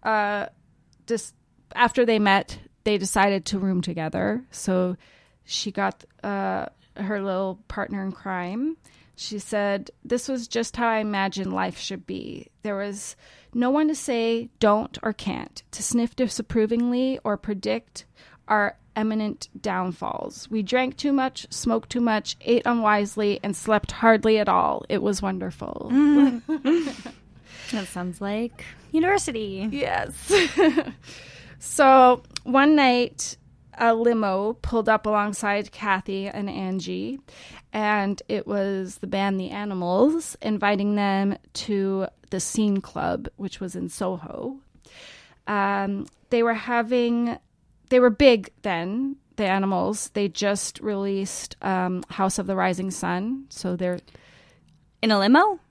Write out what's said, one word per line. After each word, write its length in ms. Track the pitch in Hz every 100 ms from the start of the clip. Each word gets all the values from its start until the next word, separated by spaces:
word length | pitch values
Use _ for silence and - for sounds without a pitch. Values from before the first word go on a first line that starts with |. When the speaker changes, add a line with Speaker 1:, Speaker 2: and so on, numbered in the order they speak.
Speaker 1:
uh, 460 | 214 220 208 208 - _ _ _ _ _ -
dis-, 280 | 233 - _ _ _ _ -
after 300 | 240 - 233
they 120 | 220
met, 400 | 208 196 - - - _
they 160 | - 208
decided 460 | 185 214 202 196 -
to 100 | 196
room 240 | 190 180
together. 640 | 175 175 160 185 196 226 254
So 440 | - - 185 180 185 _ _ _ _
she 280 | _ - 214
got, 340 | 196 196 - - _
uh, 440 | - 196 190 190 - _ _ -
her 240 | 196 208
little 380 | 196 185 190 190 _
partner 360 | - 196 196
in 80 | 190
crime. 680 | 185 196 185 175 208 285 320 _ _ _ -
She 240 | - 208
said, 500 | - 208 202 202 - -
"This 240 | - 240 -
was 200 | 262 233
just 300 | 233 233 -
how 100 | 233
I 100 | 220
imagined 520 | 214 208 196 190 190
life 280 | 185 185 180
should 260 | - 190 185
be. 460 | 190 - - - _
There 140 | 214 196
was 400 | 202 202 - - - - _ 240
no 160 | 247
one 160 | 285 302
to 80 | 311
say 540 | - 240 226 233 233 _
don't 400 | 214 208 - -
or 120 | -
can't, 500 | 208 - 62 - - _
to 100 | -
sniff 340 | 202 233 240 -
disapprovingly 1000 | 254 - 220 233 214 233 240 247 262 262
or 140 | - 202
predict 680 | - 202 208 226 - - - _ - - -
our 300 | 214 202 - _ -
eminent 540 | 220 220 214 - - -
downfalls. 880 | 214 185 185 170 - - - - -
We 100 | 220
drank 340 | 196 247 262 -
too 160 | 294
much, 360 | 277 262 - -
smoked 380 | - 240 226 -
too 120 | 240
much, 360 | 240 214 - -
ate 260 | - 233 -
unwisely, 720 | 233 214 208 208 - 208 202
and 140 | 202 190
slept 380 | - 214 -
hardly 440 | - 226 220 220 220
at 100 | 202
all. 380 | 185 156 - -
It 120 | 214
was 220 | 208 190
wonderful." 680 | 196 185 185 - - - -
Speaker 2:
Mm. 520 | 254 294 285 277 240 -
<laughs> 680 | 302 269 339 302 - 247 - - - - - -
That 160 | 220 185
sounds 340 | 180 180 170
like 420 | 202 214 233 - - - -
university. 760 | 311 349 403 - 233 214 190 214
Speaker 1:
Yes. 600 | 277 - - - - - 403 339 -
<laughs> 360 | 330 294 277 - - - - - - -
So 640 | - - 269 262 254 247 - -
one 320 | - 262 285 302
night, 600 | 269 247 240 - - - - _ _ -
a 200 | 233 226
limo 580 | 233 233 208 190 208 247
pulled 260 | - 233 220
up 200 | 214 214
alongside 640 | 214 208 202 208 202 202
Kathy 560 | - 214 190 196 190 196
and 200 | - 202
Angie, 720 | - 190 190 180 185 214 269 - - - - _
and 480 | 214 214 208 196 196 -
it 180 | 208 -
was 540 | 202 196 190 185 -
the 80 | 196
band 320 | 196 196 196
The 100 | 185
Animals 880 | 202 208 185 175 185 269 330 - -
inviting 500 | - 214 208 208 202
them 460 | 208 202 196 196 196 _
to 520 | - - 202 196 196 185 _ _
the 100 | 185
Scene 420 | - - 214 196
Club, 480 | - - 170 175 - _
which 220 | 190 -
was 160 | 185 180
in 140 | 170
Soho. 680 | - 185 180 - - 247 269 _ _ _ - - - - _ -
Um, 580 | 202 196 202 196 202 - _ _
they 140 | 233
were 100 | 233
having, 880 | 226 240 240 226 247 240 233 240 - _ _ _ _ _
they 100 | 254
were 120 | 247
big 400 | 208 277 233 185 _
then, 540 | 208 170 175 214 269 277 _ -
The 80 | 202
Animals. 640 | 190 196 185 185 214 -
They 140 | - 202
just 520 | - 202 202 - -
released, 760 | 214 196 196 196 196 - - -
um, 400 | - 185 180 180 -
House 260 | - 190 -
of 80 | 190
the 100 | 190
Rising 360 | 185 180 190
Sun, 540 | 180 180 180 208 269 269
so 260 | - 185 180
they're 260 | 180 180 _ - - - _ _ _ _ _ _
Speaker 2:
In 100 | 226
a 80 | 208
limo? 400 | 196 269 415 370 _